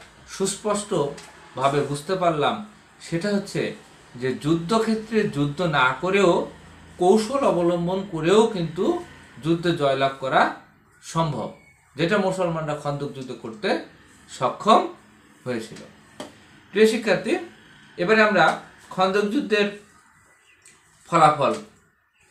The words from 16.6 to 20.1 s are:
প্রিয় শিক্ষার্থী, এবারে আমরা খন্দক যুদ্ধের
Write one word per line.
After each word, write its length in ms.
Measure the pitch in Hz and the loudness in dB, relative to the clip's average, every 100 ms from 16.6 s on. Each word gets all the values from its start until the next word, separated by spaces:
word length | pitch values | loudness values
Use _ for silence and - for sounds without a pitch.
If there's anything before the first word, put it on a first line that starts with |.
| - | -4
প্রিয় 160 | 196 220 | 4 4
শিক্ষার্থী, 400 | 233 214 170 226 349 - - - - - - | 4 0 0 0 -4 -4 -18 -20 -20 -12 -4
এবারে 180 | 175 220 214 | 2 4 4
আমরা 160 | 185 156 - - - - | 4 4 2 -6 -20 -10
খন্দক 320 | - 190 202 208 | -2 0 2 0
যুদ্ধের 320 | 262 202 208 202 - - _ _ | 0 0 0 0 -4 -18 _ _